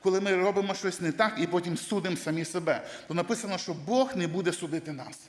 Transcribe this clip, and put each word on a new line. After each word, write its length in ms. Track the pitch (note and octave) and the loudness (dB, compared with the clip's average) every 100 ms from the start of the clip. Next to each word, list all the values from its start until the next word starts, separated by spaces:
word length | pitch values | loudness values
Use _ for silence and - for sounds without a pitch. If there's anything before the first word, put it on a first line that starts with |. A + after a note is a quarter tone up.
Коли 180 | G3 F#3+ | 4 2
ми 160 | G3 F#3 | 4 4
робимо 380 | F#3+ G3 G3 | 4 4 0
щось 260 | F#3+ G3 F#3 | 0 -2 0
не 120 | E3+ | -2
так 240 | D3+ G#3+ G#3+ | 2 2 2
і 60 | E3+ | 0
потім 300 | F3 F3 E3 | 0 0 -4
судимо 400 | - G3+ F#3 E3+ | 0 -2 0 -2
самі 280 | E3 E3 | 0 -2
себе. 420 | D#3+ F3+ E3 B2 - - - | -2 -2 0 0 -2 -14 -4
То 60 | |
написано, 440 | E3 F3 A3+ G3+ F#3 | -2 0 -2 -2 -4
що 160 | - | -4
Бог 420 | D3+ D3 B3 C4 - | -6 0 2 2 0
не 100 | E3+ | 0
буде 260 | F3 F3+ | 0 0
судити 400 | E3+ E3 D#3+ D#3 | -2 -4 -4 -4
нас. 280 | C#3 G#2 - | -10 -10 -16